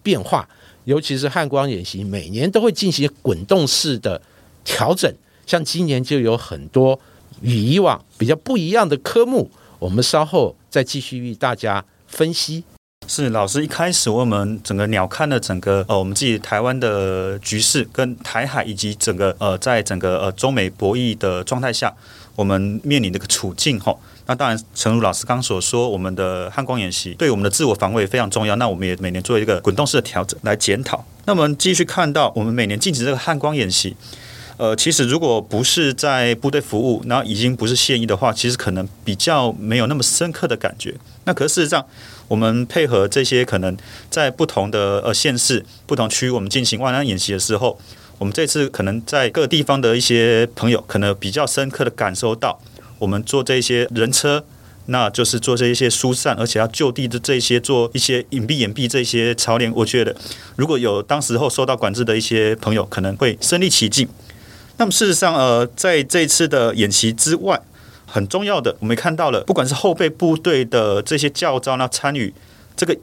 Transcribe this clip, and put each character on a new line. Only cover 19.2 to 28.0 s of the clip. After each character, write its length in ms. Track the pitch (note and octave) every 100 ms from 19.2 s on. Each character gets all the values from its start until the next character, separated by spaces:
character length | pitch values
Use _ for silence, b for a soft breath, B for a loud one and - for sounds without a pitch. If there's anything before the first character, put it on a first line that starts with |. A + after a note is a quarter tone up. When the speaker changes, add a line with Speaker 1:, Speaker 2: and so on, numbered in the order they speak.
| G2 F2+
Speaker 2:
呃， 180 | G2+ F#2
在 240 | C3 A#2+
整 160 | G2+ F#2
个， 220 | F#2 F#2
呃， 120 | F#2+
中 200 | F#2 C3
美 160 | C3 F#2
博 260 | F#2 G2 A#2+
弈 220 | A#2+ G#2
的 260 | G2 F2+
状 160 | F2+ B2+
态 140 | C3
下， 180 | A2 A#2 - B B B -
我 80 |
们 360 | G2 F#2+ G2 G#2+
面 180 | C#3+ C#3+
临 100 | G2
的 60 | F#2+
一 20 |
个 60 | -
处 260 | - G2 E2+
境 240 | D#3 A#2+
吼。 200 | - - B B -
那 80 | B2+
当 120 | C3+
然， 160 | A2 - -
诚 180 | A2
如 80 | A#2
老 100 | G#2
师 140 | F2 -
刚 160 | B2
所 180 | B2 F#2+
说， 300 | - A#2+ A#2+
我 80 | G2
们 160 | F#2
的 380 | F#2 F#2 F#2 F2+
汉 120 | C#3
光 160 | B2+ B2+
演 120 | F#2+
习 240 | F2 F2+ F2
对 160 | D#3+
我 40 | G#2+
们 80 |
的 60 | G2+
自 160 | - C#3+
我 80 |
防 180 | G2+ F#2+
卫 120 | A2+